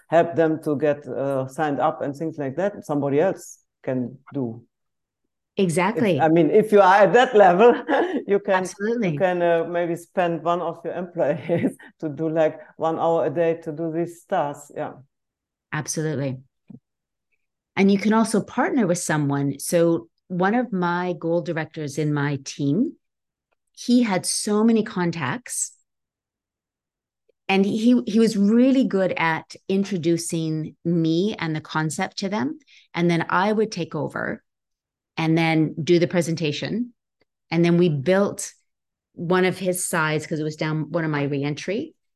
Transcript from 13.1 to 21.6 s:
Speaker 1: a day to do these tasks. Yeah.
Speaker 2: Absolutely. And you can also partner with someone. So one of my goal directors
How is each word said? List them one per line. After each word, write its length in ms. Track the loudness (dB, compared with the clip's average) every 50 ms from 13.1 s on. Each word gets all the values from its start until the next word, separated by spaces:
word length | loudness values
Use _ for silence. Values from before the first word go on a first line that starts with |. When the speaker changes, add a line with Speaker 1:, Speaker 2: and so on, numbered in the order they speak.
| 0 0 0
Speaker 1:
a 40 | -2
day 300 | -2 0 0 0 -2 -2
to 80 | -6 -10
do 220 | -8 -8 -8 -6
these 320 | -4 -4 -6 -6 -8 -14 _
tasks. 480 | _ -2 -2 -2 -4 -6 -10 -16 -14 -12
Yeah. 200 | -10 -10 -10 -12 -16 -20 _ _ _ _ _ _ _ _ _ _ _ _ _
Speaker 2:
Absolutely. 680 | -8 -8 -6 -6 -6 -4 -4 -4 -4 -4 -4 -6 -6 -8 -14 _ _ _ _ -20 -20 -20 _ _ _ _ _ _ _ _ _ _ _ _ _ _ _ _ _ _ _
And 160 | 2 4 4
you 60 | 4 2
can 140 | 2 2
also 300 | 2 2 2 2 0 -2
partner 460 | -2 -2 -2 -2 -2 0 0 0 0 0
with 100 | 0 -2
someone. 600 | -2 -2 -2 0 0 0 0 0 -2 -2 -4 -6
So 480 | -6 -2 0 2 4 2 2 0 -2 -8 _ _ _
one 280 | -8 -4 -2 0 0 0
of 180 | 0 -2 -2
my 420 | -2 -2 -2 -2 -2 -2 -4 -4 -6 -4
goal 240 | -4 -2 -2 -2
directors 540 | -2 -4 -4 -6